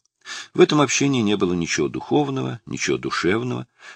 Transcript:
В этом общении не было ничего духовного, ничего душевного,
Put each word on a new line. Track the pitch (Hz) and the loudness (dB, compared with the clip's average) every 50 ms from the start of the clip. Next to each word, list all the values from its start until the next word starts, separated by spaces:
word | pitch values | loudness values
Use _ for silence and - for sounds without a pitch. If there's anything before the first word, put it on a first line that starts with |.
| _ _ _ _ - - - - - - - | _ _ _ _ -16 -14 -14 -14 -14 -4 4
В | 151 | 4
этом | 180 - 151 151 | 4 6 6 2
общении | 143 123 - - 139 143 135 123 | 2 2 2 0 2 2 2 2
не | 110 101 104 | 2 2 2
было | 98 101 87 90 | 2 2 0 0
ничего | 87 82 - - - 76 65 | 0 -2 -2 -2 0 -2 -2
духовного, | 58 - - - 127 147 147 139 135 - 64 64 62 - - | -2 -6 -4 0 2 2 2 0 -2 -4 -4 -6 -6 -10 -10
ничего | - - 67 - 71 67 | -10 -8 -6 -2 -2 -2
душевного, | 64 64 65 - - - 85 101 113 123 127 62 62 - _ _ _ - - - | -2 -2 -4 -4 -2 0 0 0 0 -2 -4 -6 -6 -8 _ _ _ -20 -20 -20